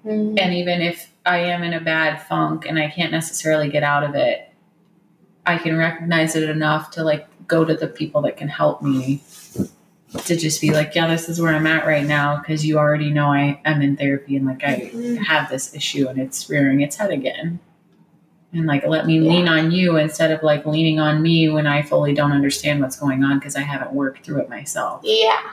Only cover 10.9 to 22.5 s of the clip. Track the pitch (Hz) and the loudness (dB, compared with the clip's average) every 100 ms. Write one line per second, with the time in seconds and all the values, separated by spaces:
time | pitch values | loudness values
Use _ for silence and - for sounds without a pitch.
10.9 | 165 165 165 165 170 165 156 156 160 156 | 0 2 0 -2 0 2 2 2 2 2
11.9 | 151 143 147 143 147 - 156 151 151 147 | 0 2 2 0 -2 -2 -2 2 2 2
12.9 | 151 147 147 143 143 143 139 156 156 139 | 2 0 2 2 2 0 0 -2 2 2
13.9 | 139 139 139 143 139 135 131 143 - - | 2 0 -2 -2 -2 -2 -2 -2 -4 -6
14.9 | 233 240 233 202 156 139 131 - 147 - | -8 -6 -4 0 0 -2 -8 -8 -8 -6
15.9 | 147 131 131 131 - - 151 139 139 143 | -2 -2 -2 -6 -8 -4 0 2 2 0
16.9 | - 208 147 131 - 165 175 _ _ _ | -2 -2 -2 -4 -6 -8 -8 _ _ _
17.9 | _ _ _ _ _ _ 165 160 143 151 | _ _ _ _ _ _ -4 0 0 0
18.9 | 156 160 160 160 175 175 160 160 175 180 | 0 2 4 4 4 4 2 2 2 4
19.9 | 160 156 - 160 156 156 147 156 156 160 | 2 0 0 0 2 2 0 0 2 2
20.9 | 156 151 151 160 165 160 151 147 143 147 | 2 2 2 4 4 4 2 2 0 2
21.9 | 147 147 143 147 143 139 | 0 2 2 2 2 2